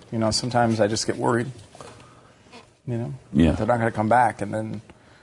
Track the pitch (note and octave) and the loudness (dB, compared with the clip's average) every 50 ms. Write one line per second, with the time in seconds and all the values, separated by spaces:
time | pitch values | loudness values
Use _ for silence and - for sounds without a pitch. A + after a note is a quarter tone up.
0 | - - A#2+ A2+ A2+ A2 A2 - - B2 A#2+ A#2+ A#2+ A2+ A2+ G#2+ G#2 G#2 A2+ G#2+ | -12 -8 -4 -2 0 0 0 -2 -4 -2 0 2 2 2 2 2 2 0 0 -2
1 | - - - - C3 B2+ A#2+ A#2 B2+ C3+ B2 - - - - - - - - - | -4 -4 -4 -2 0 0 0 0 -2 -4 -8 -14 -18 -20 -20 -20 -20 -20 -20 -20
2 | - - - - - - _ _ _ - - - - _ _ _ _ C3+ A#2+ A2+ | -20 -20 -20 -20 -20 -20 _ _ _ -20 -20 -20 -20 _ _ _ _ -8 -6 -6
3 | A#2+ C#3+ C#3 C3 - - - C#3+ E3 - - - A2 G#2+ B2 A#2 A2+ A#2 A2+ A2 | -6 -8 -10 -12 -12 -2 2 4 4 4 4 2 0 0 2 2 0 0 0 0
4 | G#2+ G#2+ A#2 B2 B2 A2 - - - G#2 G#2 A2 A2 A2 G#2+ G#2+ - - - _ | 0 2 4 4 4 2 0 -2 -6 -6 -6 -6 -6 -6 -10 -12 -14 -18 -20 _
5 | _ - - - | _ -20 -20 -20